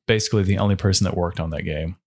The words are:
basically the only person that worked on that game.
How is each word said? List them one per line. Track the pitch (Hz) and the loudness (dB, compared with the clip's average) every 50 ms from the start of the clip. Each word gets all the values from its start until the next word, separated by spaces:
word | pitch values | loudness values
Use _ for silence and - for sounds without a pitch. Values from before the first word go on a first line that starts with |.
| _ | _
basically | - 113 107 107 - - 107 98 | 0 0 0 2 0 0 2 2
the | 92 98 95 | 2 2 2
only | 98 101 101 | 2 2 2
person | 92 - 101 92 - 98 | 2 2 2 2 2 2
that | 90 - 90 | 0 0 -2
worked | 87 87 87 - | -2 -2 -4 -4
on | 80 82 | -6 -4
that | 80 76 - | -6 -6 -6
game. | 85 78 76 80 82 92 - _ | -4 -4 -4 -6 -6 -8 -12 _